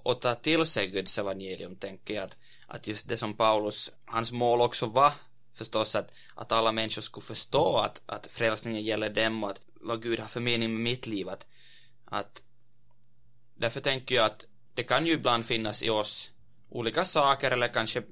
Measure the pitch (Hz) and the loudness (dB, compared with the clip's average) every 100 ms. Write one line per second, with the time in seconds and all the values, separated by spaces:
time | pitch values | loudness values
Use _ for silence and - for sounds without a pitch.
0 | - 120 123 117 156 165 160 110 95 95 | 0 0 0 0 2 2 2 2 0 0
1 | 92 - 101 95 95 92 90 92 98 95 | -2 -2 -2 -4 -6 -8 -10 -10 -10 -10
2 | - 107 95 - - - - 117 107 104 | -6 -6 -6 -10 -20 -20 -14 -10 -6 -6
3 | - 117 110 101 110 107 104 - - - | -4 -2 -2 4 6 6 2 -2 -6 -10
4 | - 113 117 120 120 120 120 - 117 120 | -4 -2 -2 2 4 6 4 2 0 6
5 | 147 - - - - - - - - 107 | 6 6 -14 -20 -18 -10 -2 0 2 0
6 | 92 - - - 113 113 113 110 110 104 | -2 -10 -18 -12 0 4 4 2 -2 -4
7 | - 104 - 110 - 135 180 127 107 - | -8 -10 -8 -6 0 4 4 4 2 -4
8 | - 107 - - 113 110 117 110 107 107 | -10 -10 -8 0 0 0 -2 -4 0 0
9 | 107 104 110 110 101 98 - - 104 113 | 0 2 0 0 -4 -6 -12 -14 -6 -4
10 | 117 113 113 120 120 117 113 110 117 123 | -2 -2 -2 -4 0 2 0 0 -2 -2
11 | 117 101 90 98 - - - - - - | -4 -4 -4 -8 -12 -18 -20 -20 -20 -18
12 | - 101 - - - - - - - - | -8 -6 -6 -12 -18 -20 -18 -18 -18 -20
13 | - - - - - - 117 139 139 135 | -18 -18 -18 -18 -18 -4 -2 0 -2 -2
14 | 131 123 107 - - - - - 117 127 | 2 4 4 2 -18 -18 -10 -6 2 2
15 | 165 151 123 117 117 117 110 104 113 107 | 2 2 4 2 2 -2 0 -2 0 2
16 | 107 - - - - - - 117 117 147 | 0 -4 -8 -12 -18 -18 -10 -4 -2 0
17 | 185 160 139 131 131 123 120 120 110 123 | 2 4 6 4 2 2 2 2 0 -2
18 | - | -4